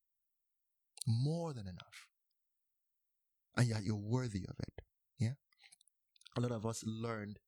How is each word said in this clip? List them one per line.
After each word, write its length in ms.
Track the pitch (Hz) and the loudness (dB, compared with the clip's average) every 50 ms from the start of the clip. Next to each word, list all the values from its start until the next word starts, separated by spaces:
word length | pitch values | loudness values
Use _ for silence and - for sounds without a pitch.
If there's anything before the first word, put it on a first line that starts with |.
| _ _ _ _ _ _ _ _ _ _ _ _ _ _ _ _ _ _ - - - | _ _ _ _ _ _ _ _ _ _ _ _ _ _ _ _ _ _ -14 -6 0
More 460 | 120 113 117 131 147 160 170 170 160 139 | 2 2 4 4 2 2 2 0 -2 -4
than 160 | 120 98 92 | -4 -6 -8
enough. 400 | 90 - - - - - - - _ _ _ _ _ _ _ _ _ _ _ _ _ _ _ _ _ _ _ _ _ _ _ _ _ _ _ _ - | -8 -10 -12 -16 -16 -18 -18 -18 _ _ _ _ _ _ _ _ _ _ _ _ _ _ _ _ _ _ _ _ _ _ _ _ _ _ _ _ 2
And 140 | - 123 120 | 4 4 4
that 140 | 107 110 98 | 4 0 0
you're 100 | - 107 | 0 0
worthy 500 | 104 101 104 120 127 127 120 101 95 - - | 0 0 0 0 0 0 0 -2 -4 -4 -4
of 80 | - - | -6 -6
it. 240 | - - - - - _ _ _ _ _ _ - | -6 -8 -8 -16 -18 _ _ _ _ _ _ 2
Yeah? 140 | 117 113 143 - _ _ _ _ - - - _ - _ _ _ _ _ _ - - - - | 2 2 2 -2 _ _ _ _ -20 -20 -20 _ -20 _ _ _ _ _ _ -20 -18 -6 0
A 40 | 123 | 0
lot 100 | 120 123 | 2 2
of 160 | 120 110 101 | 2 2 0
us 160 | 113 113 - - | 0 0 0 -2
learned 540 | 110 110 110 113 117 113 107 104 104 104 - _ | -2 -2 -2 -2 -2 -2 -2 -4 -6 -8 -10 _